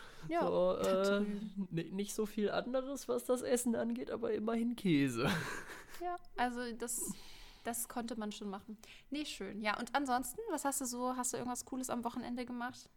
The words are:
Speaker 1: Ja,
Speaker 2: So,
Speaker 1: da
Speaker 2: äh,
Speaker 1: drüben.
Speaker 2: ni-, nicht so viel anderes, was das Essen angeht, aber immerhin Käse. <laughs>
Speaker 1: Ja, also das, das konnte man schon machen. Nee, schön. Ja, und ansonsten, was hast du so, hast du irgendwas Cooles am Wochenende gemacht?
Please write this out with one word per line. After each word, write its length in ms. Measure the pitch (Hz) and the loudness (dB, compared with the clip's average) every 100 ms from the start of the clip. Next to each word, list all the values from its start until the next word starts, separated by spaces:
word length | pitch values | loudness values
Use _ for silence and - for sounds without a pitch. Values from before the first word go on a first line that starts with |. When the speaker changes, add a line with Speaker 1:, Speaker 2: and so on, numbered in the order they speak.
| - - 156 | -16 -10 -2
Speaker 1:
Ja, 120 | 339 | 2
Speaker 2:
So, 360 | 180 175 180 185 | 4 4 4 4
Speaker 1:
da 200 | 190 190 | 4 6
Speaker 2:
äh, 20 | 196 202 | 6 4
Speaker 1:
drüben. 480 | 208 202 214 196 190 | 2 -2 -4 -4 -2
Speaker 2:
ni-, 200 | 160 165 | -2 -2
nicht 220 | 190 202 | -2 -2
so 120 | - 214 | 0 -2
viel 240 | - 202 | 2 2
anderes, 580 | - 240 262 262 277 - | 2 0 0 0 -4 -2
was 160 | 240 - | -2 2
das 160 | 247 | 2
Essen 340 | - 240 240 233 | 4 2 4 2
angeht, 340 | 226 233 269 | 2 0 -2
aber 200 | 226 233 | -2 0
immerhin 420 | 214 214 226 233 233 | 0 2 2 2 2
Käse. 540 | 185 147 139 117 131 170 | 6 6 6 4 2 2
<laughs> 40 | - - - - - - | 0 -6 -8 -12 -12 -6
Speaker 1:
Ja, 160 | 349 349 - - | -4 -4 -6 0
also 240 | 247 240 247 226 | 0 0 -4 -4
das, 360 | 240 - - - - - - - | -4 -4 -4 -6 -10 -14 -16 -10
das 240 | 233 240 - | -6 -4 -4
konnte 320 | 254 233 226 | -4 -4 -4
man 100 | 208 | -4
schon 160 | 208 208 | -4 -6
machen. 280 | 196 214 208 - - - | -8 -10 -14 -14 -18 -6
Nee, 120 | 285 | -4
schön. 380 | 294 - 190 202 | -4 -4 -6 -2
Ja, 180 | 214 208 | 0 0
und 160 | 226 277 | 2 2
ansonsten, 460 | 277 247 269 - 453 | 4 2 2 -4 -2
was 140 | 311 277 | 2 2
hast 160 | 269 | 2
du 40 | 254 | 0
so, 300 | 240 254 254 | 0 0 0
hast 160 | 240 | 0
du 60 | - | -2
irgendwas 260 | 247 240 | -2 -4
Cooles 260 | - 262 254 | -4 -4 0
am 140 | 240 | 0
Wochenende 420 | 233 247 233 247 247 | 0 -2 -4 -4 -4
gemacht? 440 | 247 240 247 - | -4 -6 -8 -18